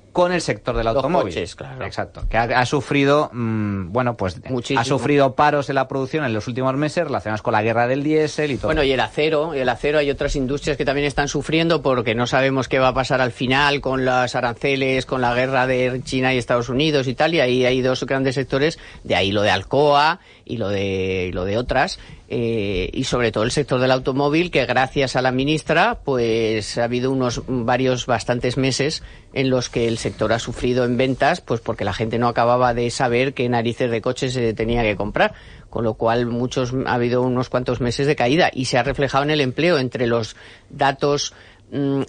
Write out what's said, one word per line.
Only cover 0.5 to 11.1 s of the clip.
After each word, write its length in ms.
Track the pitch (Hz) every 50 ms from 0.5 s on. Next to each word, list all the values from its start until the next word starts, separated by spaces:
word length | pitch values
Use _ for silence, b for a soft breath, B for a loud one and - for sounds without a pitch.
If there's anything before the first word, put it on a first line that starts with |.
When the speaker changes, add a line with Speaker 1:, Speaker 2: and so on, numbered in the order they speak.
| 127 104 - - 120
Speaker 1:
del 100 | 117 113
Speaker 2:
Los 100 | 113 113
Speaker 1:
automóvil. 360 | 139 131 143 175 175 131 98
Speaker 2:
coches, 220 | 82 110 90 - -
claro. 300 | - - - - 127 107
Speaker 1:
Exacto, 400 | 98 - - 101 - - - - -
que 80 | -
ha, 60 | 110
ha 240 | 117 120 123 123 123
sufrido, 640 | 120 - 143 - - 143 143 139 139 143 147 151 -
mm, 600 | - 123 120 113 110 110 107 104 101 98 92 82
bueno, 240 | 98 123 127 120 117
pues, 240 | - 101 92 90 - - -
Speaker 2:
Muchísimo. 300 | 131 123 113 - 143 123
Speaker 1:
ha 40 | 123
sufrido 520 | 131 143 131 113 135 147 143 139 135 123
paros 320 | - 147 147 143 147 135 -
en 80 | 139
la 100 | 135 131
producción 380 | - 139 135 131 131 - 160 151
en 80 | 123
los 160 | 110 107 101 -
últimos 260 | 120 123 127 131 131
meses 300 | 139 151 151 - 180 170
relacionados 380 | 147 127 101 - 107 110 104
con 100 | - 123
la 100 | 110 107
guerra 240 | 107 113 113 117 120
del 160 | 120 131 143
diésel 480 | 139 151 156 156 156 147 - - 151 147
y 60 | 135
todo. 100 | 104 -
Speaker 2:
Bueno, 160 | 104 160 156
y 80 | 143 135
el 80 | 135 123
acero, 560 | 113 107 - - 151 156 156 147 151 170 156
el 140 | 139 131 127
acero, 300 | 120 117 - 147 147 151
hay 100 | 147 139
otras 240 | 135 - 147 139 -
industrias 420 | 147 131 123 143 143 - 165 147
que 80 | 123 151
también 220 | 131 135 143 143
están 220 | 143